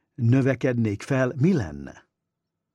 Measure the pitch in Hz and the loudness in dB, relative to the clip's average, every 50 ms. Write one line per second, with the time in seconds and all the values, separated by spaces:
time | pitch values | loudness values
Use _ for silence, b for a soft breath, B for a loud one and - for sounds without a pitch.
0 | _ _ _ - 120 117 127 135 123 135 127 120 - 131 120 117 113 107 101 - | _ _ _ 0 2 4 4 4 4 2 0 0 -2 -2 0 0 0 -2 -2 -4
1 | - - 143 131 131 127 - 123 139 185 196 139 92 78 73 71 67 64 65 - | -4 -2 -2 0 0 -2 0 0 2 2 2 0 -2 -4 -8 -12 -14 -16 -18 -20
2 | - _ _ _ _ _ _ _ _ _ _ _ _ _ | -20 _ _ _ _ _ _ _ _ _ _ _ _ _